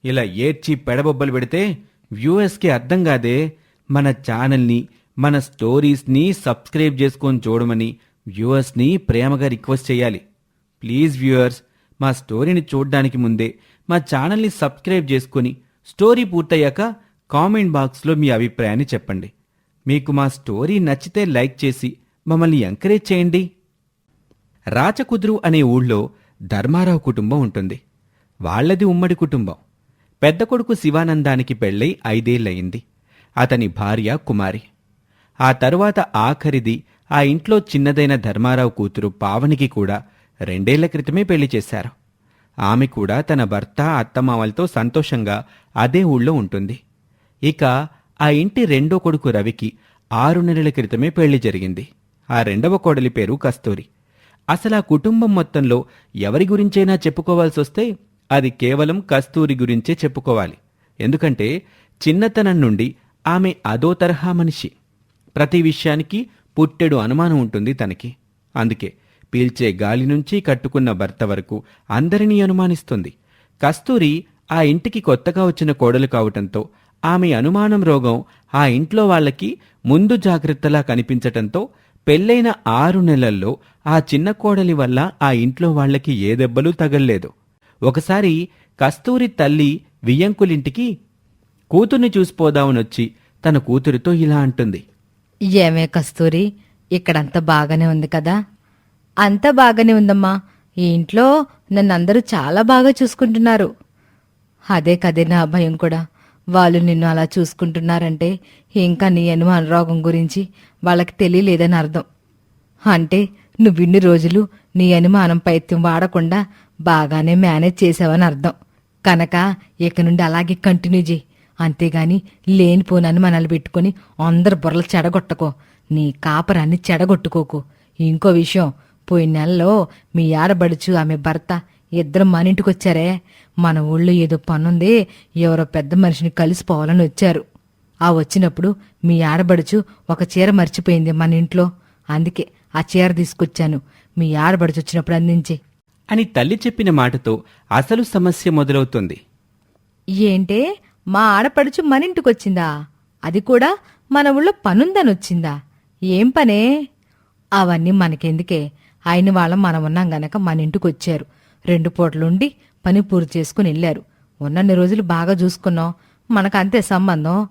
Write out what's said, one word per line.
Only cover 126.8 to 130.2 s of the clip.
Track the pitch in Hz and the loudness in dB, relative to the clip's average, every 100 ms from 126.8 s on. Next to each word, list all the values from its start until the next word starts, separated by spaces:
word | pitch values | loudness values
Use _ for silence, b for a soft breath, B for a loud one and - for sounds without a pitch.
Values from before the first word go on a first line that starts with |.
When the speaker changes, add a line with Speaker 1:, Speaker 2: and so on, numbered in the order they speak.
| - | -2
Speaker 2:
చెడగొట్టుకోకు. | 165 185 185 165 165 147 151 - b b - | 0 2 2 0 -4 -4 -8 -12 b b -4
ఇంకో | 160 160 202 | -2 2 4
విషయం, | 170 165 190 156 - b b - | 4 2 0 -2 -4 b b -2
పోయిన | 175 160 | 0 2
నెలలో | 156 156 180 175 214 165 b b | 0 0 0 2 2 0 b b
మీ | 170 | -2